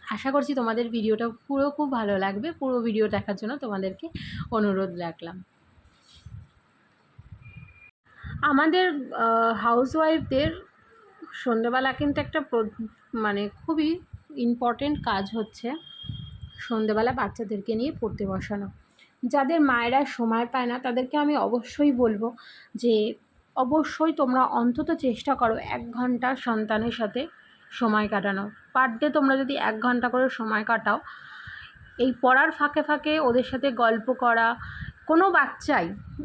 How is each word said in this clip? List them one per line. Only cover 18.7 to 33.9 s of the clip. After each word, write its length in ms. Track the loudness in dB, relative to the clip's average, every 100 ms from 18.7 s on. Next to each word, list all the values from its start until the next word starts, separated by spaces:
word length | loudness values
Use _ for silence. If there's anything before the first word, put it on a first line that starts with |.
| -14 _ _ _ -8 -2
যাদের 360 | 0 2 4
মায়েরা 440 | 4 4 2 2 0
সময় 400 | 0 0 0 0
পায় 200 | -2 -2
না 140 | -2
তাদেরকে 380 | -2 -2 0 0
আমি 200 | 2 2
অবশ্যই 540 | 2 0 -4 2 4
বলবো 440 | 6 2 2 -4 -6 -20 -20 -14 -2
যে 380 | 2 4 2 -4 _ _ _ -2
অবশ্যই 580 | 2 2 0 0 0
তোমরা 300 | 2 2 4
অন্তত 480 | 2 2 2 0 0
চেষ্টা 440 | 0 0 -2 0 2
করো 200 | 2 0
এক 360 | -4 -6 -6
ঘন্টা 440 | -4 -2 0 0 -2
সন্তানের 560 | -2 -2 0 0 -2
সাথে 360 | -2 -4 -4 -8 -12 -20 -20 -16
সময় 360 | -2 2 2 2
কাটানো। 440 | 0 0 -2 -6 -10 -4 2
per 240 | 2 2
day 120 | 2
তোমরা 260 | 4 4 2
যদি 200 | 0 -2
এক 220 | -2 0
ঘন্টা 300 | 0 2 2
করে 200 | 2 0
সময় 340 | 0 -2 -2
কাটাও, 360 | 0 0 2 -2 -2 -18 -18 -18 -16 -16 -18 -20 -16 -2
এই 160 | 0 2
পড়ার 300 | 4 6 4
ফাঁকে 300 | 2 0 0
ফাঁকে 380 | 0 0 2 2
ওদের 240 | 4 2
সাথে 280 | 0 0 -2
গল্প 420 | 2 2